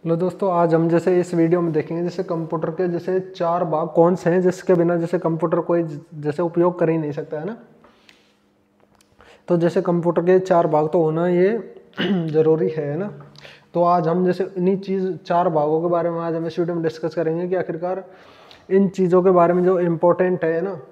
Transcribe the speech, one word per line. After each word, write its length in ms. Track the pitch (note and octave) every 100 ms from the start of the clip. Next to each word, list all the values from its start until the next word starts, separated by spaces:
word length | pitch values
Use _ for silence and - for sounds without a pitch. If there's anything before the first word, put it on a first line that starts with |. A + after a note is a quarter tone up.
लो 100 | E3 E3
दोस्तों, 340 | F3+ E3 G3+
आज 220 | F3 E3+
हम 140 | D#3+ E3
जैसे 300 | E3+ E3+ F3+
इस 120 | F3
वीडियो 260 | F3 E3 F3
में 100 | E3+
देखेंगे 300 | D3+ D3 E3
जैसे 200 | F3 -
कंप्यूटर 480 | F3+ E3+ D#3+ E3 E3
के 180 | E3 F#3
जैसे 300 | E3+ F3 F#3 F#3 -
चार 260 | E3+ F3
भाग 240 | F3 D#3 D#3+
कौन 260 | E3 E3+
से 160 | F#3 F3
हैं 100 | F3
जिसके 320 | F3+ F3+ -
बिना 220 | F3+ E3+ F3
जैसे 220 | E3 F3+
कंप्यूटर 420 | E3+ D#3+ E3+ E3+
कोई 220 | E3 E3+
ज-, 180 | E3 D3 -
जैसे 280 | D#3 D3 D3
उपयोग 360 | E3+ E3+ F3 F3
कर 120 | E3
ही 60 | E3
नहीं 140 | D3+
सकता, 260 | D3 D3 D#3
है 80 | E3
ना। 100 | A3+ - _ _ _ _ _ _ _ _ _ _ _ _ _ _ _ - - -
तो 80 | F3
जैसे 260 | E3+ F3+
कंप्यूटर 400 | F3+ F3 E3+ E3+
के 160 | E3+ F#3
चार 260 | F#3 E3+ E3+
भाग 220 | D#3 D#3
तो 100 | F3+
होना 240 | D#3 D#3+ F3
ये 280 | F3+ F#3+ A3+ - - - -
<clears throat> 20 | F#3+ G3 E3
ज़रूरी 400 | D3+ D#3 D#3+ F#3
है, 160 | D#3+
है 120 | C#3+ D3
ना। 100 | G#3 - - - - - _
तो 100 | E3+
आज 240 | F3 F3+ D#3+
हम 160 | F3 F#3
जैसे 220 | F3+ F#3+ -
इन्हीं 180 | F3+ F#3+
चीज़, 280 | F#3+ F#3+ F#3 E3
चार 300 | - F3 F3+
भागों 320 | D#3 D3+ D#3+
के 60 | E3+
बारे 220 | E3+ E3+
में 100 | E3
आज 140 | E3+
हम 120 | E3 E3
इस 120 | E3
वीडियो 160 | E3+
में 80 | F3
डिस्कस 320 | D#3+ D#3+ E3+
करेंगे 340 | E3+ D#3+ E3 F3+
कि 60 |
आखिरकार 500 | F3+ F3 E3+ F3+ F#3+ F#3 - - - - - -
इन 180 | F#3+ G3
चीज़ों 320 | F#3 F#3 F3+
के 80 | F#3
बारे 240 | F3+ E3+
में 100 | F3+
जो 140 | F3+ F#3
इंपॉर्टेंट 640 | F3 E3 F3 E3+ F#3 F3+
है 160 | E3 E3
ना? 180 | F#3+ F3 -